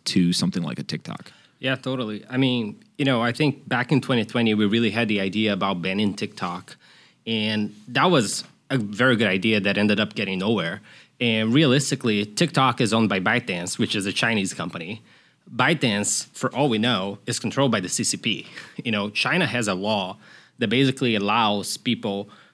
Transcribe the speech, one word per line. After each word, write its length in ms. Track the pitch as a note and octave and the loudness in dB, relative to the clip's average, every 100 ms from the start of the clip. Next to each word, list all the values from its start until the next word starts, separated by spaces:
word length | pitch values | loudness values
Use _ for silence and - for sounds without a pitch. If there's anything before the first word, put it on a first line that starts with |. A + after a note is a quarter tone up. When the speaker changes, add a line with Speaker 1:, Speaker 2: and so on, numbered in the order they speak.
Speaker 1:
to 300 | - F#2+ F2 | -2 2 2
something 300 | F2+ F2 F#2 | 2 0 -2
like 160 | D#2+ B1 | -4 -6
a 40 | |
TikTok? 480 | D2 D2+ - - - - _ _ | -8 -10 -10 -14 -16 -20 _ _
Speaker 2:
Yeah, 160 | C3 C3 | -4 -4
totally. 480 | C3 C3 A2 G#2+ - | -4 -6 -6 -8 -4
I 60 | B2+ | 0
mean, 480 | C3+ B2 G#2 - - - | 2 2 -2 -8 -12 -2
you 80 | C#3 | 0
know, 160 | B2 | 2
I 100 | A#2 | 2
think 380 | A#2 D3+ C#3+ - | 2 0 0 -2
back 240 | B2 B2 | -2 2
in 80 | C3+ | 2
twenty 240 | - B2 G#2 | 2 0 0
twenty, 280 | B2 A#2 | 0 2
we 120 | G#2+ G#2 | 2 2
really 260 | A2+ A2+ | 2 2
had 160 | G#2+ A2+ | 0 0
the 140 | G#2 | 0
idea 320 | G2 G#2 A2 | -2 0 0
about 280 | G2 G2 F#2 | 0 0 -2
banning 320 | F2+ G2 G#2 | -2 0 0
TikTok, 640 | F2+ G#2 - F2 F2 - - _ - _ _ A2+ | -2 -8 -6 -8 -8 -12 -20 _ -20 _ _ -6
and 480 | A2+ G#2+ G#2+ G#2 - - | -2 0 -2 -4 -8 -4
that 240 | B2 E3+ | 2 4
was 320 | D#3+ G2+ - - _ - | 4 2 -2 -10 _ -4
a 80 | C3+ | -2
very 380 | G#2 G#2 C3 A2+ | -2 2 4 4
good 140 | G#2+ | 4
idea 320 | F#2+ A2 G#2+ | 2 2 2
that 160 | G2+ G2+ | 2 2
ended 240 | G#2 G#2 | 2 2
up 120 | G#2+ | 0
getting 260 | - G2 F#2+ | -4 -4 -2
nowhere. 420 | G2 A2 E2 F#2+ - - - - | 0 0 -2 -6 -14 -20 -18 -4
And 320 | A#2+ A2 A2 | -2 0 2
realistically, 720 | C3 D3+ C3+ C#3+ C3+ A#2+ G#2 G#2 | 4 4 4 0 -2 0 0 0
TikTok 560 | - E3+ - C3 A#2 | 0 0 2 2 2
is 120 | A2+ | 2
owned 140 | A2+ A2 | 4 2
by 140 | G2 | 2
ByteDance, 580 | F#2 A#2+ - F2+ F2 - | 2 0 -2 -6 -4 -2
which 160 | A2+ G#2+ | -2 -2
is 100 | F#2+ | -4
a 60 | |
Chinese 420 | F#2 A#2 A2 F#2+ | -2 0 0 -2
company. 480 | - E2+ F#2 F2 A2 - - _ _ - B2 | -4 -8 -8 -10 -12 -16 -20 _ _ -8 0
ByteDance, 680 | C3 D#3+ B2 G#2 G2 - - | 0 2 0 0 0 -4 -6
for 200 | - B2+ - | -6 -4 0
all 140 | D3 | 2
we 100 | A2 | 2
know, 400 | A#2+ G#2 G2 G2+ - | 2 0 -2 -6 -6
is 120 | A#2+ | -6
controlled 300 | A2+ - C#3 | -4 0 2
by 100 | A2 | 2
the 80 | F2+ | -2
C 160 | - | -4
C 140 | G#2 G2 | -4 -4
P. 300 | A#2 G#2 - - - - | -4 -6 -8 -18 -16 -10
You 80 | A#2+ | -4
know, 200 | G#2 G2+ | -2 -2
China 340 | - B2+ E3+ C#3+ | -2 0 0 0
has 220 | A#2+ G#2 | 0 -2
a 80 | F#2 | -2
law 420 | G#2 G#2 F#2 - - - - - | 0 -2 -2 -8 -20 -20 -20 -4
that 120 | A2+ | 0
basically 440 | A#2+ C3+ C3 B2 | 2 2 2 0
allows 640 | G#2+ G2+ A2+ G#2+ G#2 F#2 - | 0 2 2 2 0 -4 -6
people, 520 | B2 A2+ A2+ G2+ G2+ - - | -4 -4 -4 -6 -8 -16 -20